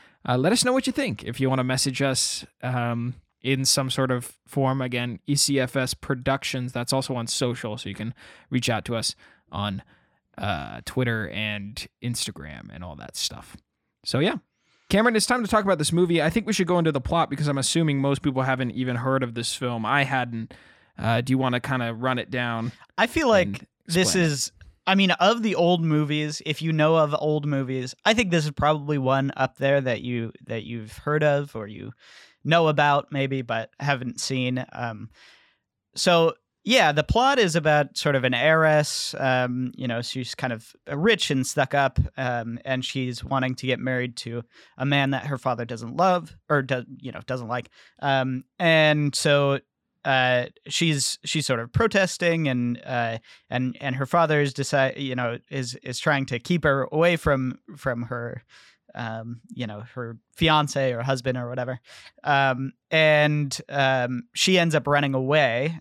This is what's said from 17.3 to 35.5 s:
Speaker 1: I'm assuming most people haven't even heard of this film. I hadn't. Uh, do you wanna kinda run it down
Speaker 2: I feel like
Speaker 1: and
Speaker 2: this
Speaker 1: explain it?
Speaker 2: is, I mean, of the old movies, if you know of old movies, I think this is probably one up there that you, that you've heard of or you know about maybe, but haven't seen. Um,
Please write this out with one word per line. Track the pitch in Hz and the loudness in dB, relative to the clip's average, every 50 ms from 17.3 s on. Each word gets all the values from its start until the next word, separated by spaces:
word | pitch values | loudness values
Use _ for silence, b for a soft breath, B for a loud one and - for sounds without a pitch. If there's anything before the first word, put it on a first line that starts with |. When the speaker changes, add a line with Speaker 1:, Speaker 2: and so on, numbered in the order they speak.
| 139 - 147 | -2 -2 -2
Speaker 1:
I'm | 147 139 | -2 0
assuming | 135 127 - - 165 165 151 139 139 | 0 0 0 0 2 2 2 2 2
most | 135 139 139 - | 2 0 0 0
people | - 143 127 131 131 | 0 0 0 0 0
haven't | 135 131 127 127 120 | 0 0 0 -2 -2
even | 110 123 127 127 120 | -4 -4 -4 -2 -2
heard | 120 123 131 135 135 131 | -2 -2 0 0 0 0
of | 120 113 | -2 -4
this | 117 113 - - | -6 -6 -6 -6
film. | - 135 123 120 113 110 | -4 -4 -4 -4 -2 -2
I | 107 135 143 139 | 0 2 2 2
hadn't. | 127 135 131 123 120 117 113 113 - B B B B B B B B B - | 2 0 -2 -2 -4 -6 -8 -8 -10 B B B B B B B B B -4
Uh, | - 113 113 123 | -2 0 0 0
do | 123 127 | 0 0
you | 131 | 0
wanna | 131 131 127 123 120 | 0 2 0 0 -2
kinda | - 139 135 127 120 117 113 | -2 -2 -4 -4 -4 -4 -6
run | 113 123 131 127 123 | -4 -2 -2 -2 -2
it | - - | -4 -4
down | 120 123 120 120 117 113 113 110 - B B B _ | -4 -4 -4 -2 -4 -4 -4 -6 -8 B B B _
Speaker 2:
I | - 220 | -2 -2
feel | 240 - 330 302 240 | 0 0 0 2 4
like | 214 190 175 | 4 4 4
Speaker 1:
and | 101 98 - - - _ _ _ | 2 -2 -8 -12 -16 _ _ _
Speaker 2:
this | - 165 180 180 - | -2 2 2 2 4
Speaker 1:
explain | - 185 170 | 4 2 2
it? | |
Speaker 2:
is, | 156 143 131 - - - - - - - _ - 185 | 2 2 0 -4 -6 -8 -12 -20 -20 -20 _ -2 0
I | 190 | 2
mean, | 196 196 180 | 4 4 4
of | 175 - 175 202 233 233 220 | 4 4 4 4 4 4 2
the | 214 175 | 0 2
old | 147 175 170 180 170 165 | 2 4 4 4 4 2
movies, | 160 151 151 151 143 151 151 151 151 151 - - | 2 2 2 2 0 0 -2 -2 -4 -6 -6 -6
if | 160 143 - | -6 -6 -4
you | 156 160 | -2 -2
know | 160 156 151 156 165 | 2 4 4 4 6
of | 160 151 143 151 - | 4 4 2 2 0
old | 151 156 151 151 143 | 0 0 0 0 0
movies, | 147 143 135 131 123 131 131 123 131 - _ - | -2 -2 -2 -2 -2 -4 -6 -6 -8 -8 _ 0
I | 208 226 | 2 2
think | 233 233 180 | 2 2 2
this | 175 165 151 | 2 0 0
is | 151 | 0
probably | 143 - 147 151 156 151 143 147 151 | -2 0 2 2 2 2 0 -2 -2
one | 139 131 131 135 135 135 139 - | 0 2 2 2 2 2 0 0
up | - 131 127 - | -2 -2 -2 -2
there | - 139 135 143 143 | 0 0 2 2 2
that | 131 127 117 - | 2 0 -2 -2
you, | - 123 123 117 113 110 - - - | -4 -4 -4 -4 -4 -6 -8 -12 -12
that | - 113 113 - | -8 -8 -8 -8
you've | - 117 113 107 107 - - | -8 -10 -10 -10 -12 -16 -10
heard | - 143 151 151 151 | -4 -2 0 2 2
of | 147 143 143 143 139 - | 2 2 2 0 -4 -8
or | 113 104 | -10 -10
you | 104 104 - 101 113 - B B B B B B B B B B | -10 -12 -12 -14 -14 -14 B B B B B B B B B B
know | 139 160 170 165 156 | 2 4 4 4 4
about | 151 147 147 147 143 143 - - | 4 4 4 4 4 2 0 -2
maybe, | 143 139 135 131 135 131 | -4 -4 -2 -2 -2 -4
but | 123 120 113 113 110 - _ - | -4 -4 -4 -4 -6 -8 _ -4
haven't | 139 147 139 120 131 120 - - | -2 -2 0 0 -2 -6 -8 -6
seen. | - - 135 127 127 127 123 127 - - | -6 -4 -2 -2 -2 -2 -2 -4 -6 -8
Um, | - - 120 117 110 104 113 - b b b b b b b b | -10 -8 -8 -8 -8 -10 -14 -16 b b b b b b b b